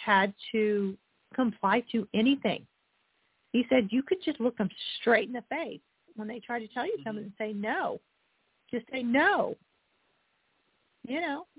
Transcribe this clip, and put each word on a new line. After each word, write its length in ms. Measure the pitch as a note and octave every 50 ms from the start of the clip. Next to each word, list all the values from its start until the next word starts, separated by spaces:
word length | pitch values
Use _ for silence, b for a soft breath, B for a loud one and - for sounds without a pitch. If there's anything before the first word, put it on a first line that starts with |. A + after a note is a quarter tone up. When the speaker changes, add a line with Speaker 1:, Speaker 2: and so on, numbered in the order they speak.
| -
Speaker 1:
had 300 | A3 G3+ F#3+ G3 G3+ G3 - - -
to 460 | - A3 G#3+ G#3 G#3 G3+ G3+ F#3+ G3 - _ _ _ _ _ _ -
comply 500 | - B3 A3+ - - - F#3+ G#3 A#3+ A#3 -
to 160 | - A3+ G3 - -
anything. 540 | G#3 A3 C4 C#4 C4+ - G#3 - - - _ _ _ _ _ _ _ _ _ _ _ _ _ _ _ _ _ -
He 120 | A#3+ A#3 -
said 180 | C4 B3+ G3+ G3
you 140 | A3+ C4 C#4
could 180 | - F#4+ F#4 -
just 160 | D#4+ D4 -
look 180 | A3+ B3 A#3+
them 120 | - G3+ F#3 - - - - - -
straight 280 | - A#3 A#3 - G3
in 60 | G#3+ B3
the 100 | A#3+ B3 -
face 300 | C4 D#4 E4 - - - - _ _ _ _ _ -
when 120 | G#3+ G#3+
they 120 | G#3+ B3 A3+
try 200 | - - A#3+ A#3
to 80 | A3
tell 180 | G#3+ - B3 C4+
you 120 | F#4+ A#4
Speaker 2:
Mm-hmm. 100 | E4 C#4
Speaker 1:
something 160 | A3+ G#3+ G#3+ G#3+
and 100 | G3 -
say 160 | - A3 G#3+ G#3+
no. 460 | G3+ G#3 A3 C#4+ F#4+ E4+ - - - - _ _ _ _ _ _ _ _ _ _ _ _ _
Just 140 | - A#3 - -
say 100 | C4 C4
no. 540 | A#3+ A#3 A#3+ C#4+ D#4+ G4 G4+ - - - - - _ _ _ _ _ _ _ _ _ _ _ _ _ _ _ _ _ _ _ _ _ _ _ _ _ _ _ _ -
You 140 | A#3 C4 D#4+
know, 240 | F4 D#4 C#4 D4+ F4+ - _